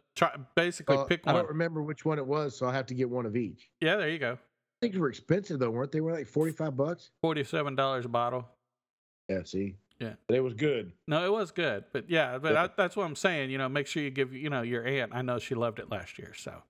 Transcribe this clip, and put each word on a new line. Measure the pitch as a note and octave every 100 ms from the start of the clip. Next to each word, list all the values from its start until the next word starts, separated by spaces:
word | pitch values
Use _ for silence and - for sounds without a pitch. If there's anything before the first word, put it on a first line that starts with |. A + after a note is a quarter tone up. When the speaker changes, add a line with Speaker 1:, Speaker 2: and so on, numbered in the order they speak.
| _
Speaker 1:
try, | - E3 C#3+ B2+
basically | - F3 - D#3 C#3
Speaker 2:
Well, | C#3
Speaker 1:
pick | F3 D3
Speaker 2:
I |
Speaker 1:
one. | E3
Speaker 2:
don't | D#3+
remember | D#3 E3+ D#3
which | D3 D3+
one | D#3+ D3+
it | C3
was, | D3+ D3 -
so | B2+
I'll |
have | C3+ B2+
to |
get | B2+ B2
one | B2
of | A2+
each. | A#2 G#2 - - _
Speaker 1:
Yeah, | D#3+ G3+
there | D#3
you | D#3+
go. | B2 B2 _ _ _ _
Speaker 2:
Things | A#3 F#3+
were | C#3+
expensive, | - - F#3 G3 C#3+
though, | A#2
weren't | A#2 C#3
they? | D#3
Were | D#3+
like | E3+ C3+
forty-five | D3 D#3+ D3 D#3 C3
bucks? | D3 F3 - _
Speaker 1:
Forty-seven | E3 D3+ C#3 E3 C#3+ C3+
dollars | C3+ B2+
a | A#2+
bottle. | A#2+ A#2+ B2+ A#2+ _ _ _ _ _ _ _ -
Speaker 2:
Yeah, | F#2+
see? | E2+ F#2+ G2 F#2+ _ -
Speaker 1:
Yeah. | A2+ A2 -
Speaker 2:
But | B2
it |
was | B2+
good. | A2 D3+ B2 F#2 - -
Speaker 1:
No, | D3+ F#3
it |
was | A3 F3+
good. | - D#3 A2+ -
But | E3+ E3+
yeah, | E3 B2+ B2+
but | D#3
Speaker 2:
Yeah. | D3+
Speaker 1:
I, | F#3
that's | - F3+ G#3
what |
I'm | E3+
saying. | C#3 F#3+ D#3+ C3
You | C3+
know, | C3
make | C#3+ C#3
sure | D#3+
you | C#3
give, | C3+ B2+
you | C3 D3+
know, | C3+
your | A#2 A#2+ A#2+
aunt. | C#3 A2
I | A#2+
know | B2+ A#2+
she | -
loved | A#2 A#2 A2
it | G#2
last | G2+ F2 -
year, | F2
so. | - - -